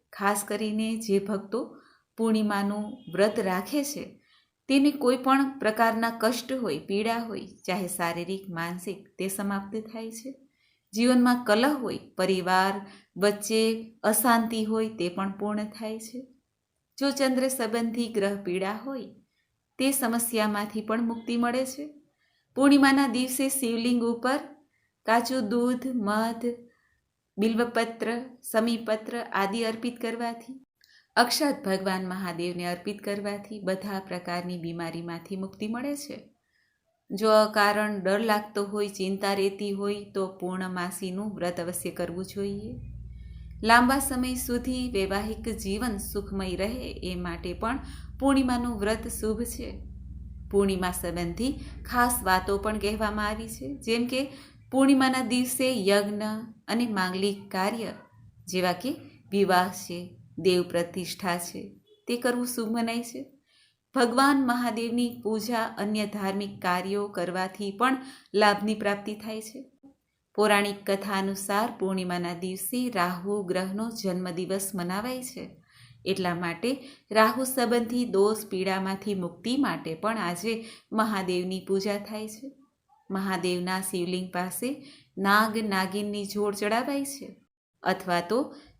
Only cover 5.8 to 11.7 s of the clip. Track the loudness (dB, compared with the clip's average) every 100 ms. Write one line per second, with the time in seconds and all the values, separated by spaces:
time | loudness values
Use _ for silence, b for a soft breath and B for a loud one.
5.8 | 4 4 0 2 0 0 -2 -4 -2 -4
6.8 | -2 0 0 -2 -4 -8 -10 -10 -4 -4
7.8 | -4 -2 -2 -2 -4 -6 -6 -6 -4 -6
8.8 | -8 -10 -12 -6 -4 -2 -2 -2 -4 -8
9.8 | -8 -10 -10 -10 -14 -16 _ _ _ _
10.8 | _ 2 6 6 6 4 4 4 4